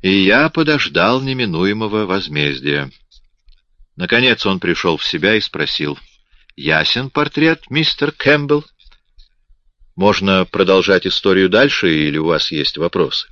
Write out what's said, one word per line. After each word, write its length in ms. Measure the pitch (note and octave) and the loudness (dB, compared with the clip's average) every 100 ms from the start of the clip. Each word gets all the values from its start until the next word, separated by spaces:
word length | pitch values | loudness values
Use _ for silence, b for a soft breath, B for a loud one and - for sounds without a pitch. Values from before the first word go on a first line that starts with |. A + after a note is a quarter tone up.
и 200 | F#2+ G2 | 2 2
я 260 | F#2+ A#2 D#3+ | 4 4 2
подождал 680 | D#3+ D#3 D3 - D#2 F#2+ C3 | 0 0 0 0 0 2 0
неминуемого 840 | C3+ C3 A2+ E2 F#2+ G#2 A2 G#2+ G2+ | -2 -4 -4 0 -2 -2 -2 -2 -2
возмездия. 840 | F#2+ D#2+ D2 D2 C2+ C#2+ C#2+ C#2 _ _ - _ _ - - _ _ - - | -4 -4 -2 -2 -2 -4 -4 -6 _ _ -20 _ _ -20 -20 _ _ -20 -10
Наконец 500 | F2+ A#2 B2+ A2+ G2 | -2 2 2 0 -2
он 140 | F#2+ | -2
пришел 380 | F2+ E2 F2 D#2+ | -2 -2 -2 -2
в 60 | |
себя 300 | - E2 F#2+ | -4 -2 0
и 60 | A2 | 0
спросил: 580 | - D2+ D2 - D2 C#2+ - _ _ _ _ | -2 -6 -6 -4 -6 -8 -14 _ _ _ _
"Ясен 560 | - C#2 D#2 D#2 A#2+ C3 | -8 -2 0 0 -4 -4
портрет, 580 | - D3 - D#3+ D#3+ - | -2 -2 2 2 0 -4
мистер 420 | C#3+ D#3 - C#3+ | -2 -2 -2 -4
Кэмпбелл? 520 | - C#3 D3 C#3+ D3 D3 _ - _ _ _ - _ _ - _ _ - - | -2 0 2 2 -2 -2 _ -20 _ _ _ -20 _ _ -20 _ _ -18 0
Можно 480 | G2 G2+ G2 F#2+ | 2 2 2 2
продолжать 640 | F2 - F#2+ F#2+ F#2 F#2 F#2 | 0 0 4 4 4 2 2
историю 400 | - G2 F#2+ F#2+ | -2 2 4 4
дальше, 440 | G#2 C#3 - F2+ | 4 2 0 0
или 260 | D#2 D2+ D2+ | 0 0 -2
у 80 | D#2+ | 0
вас 260 | D#2+ - | -2 -2
есть 260 | D#2 C#2 - | -4 -6 -4
вопросы?" 480 | E2+ F#2 D2+ - - | -4 -2 -2 -4 -10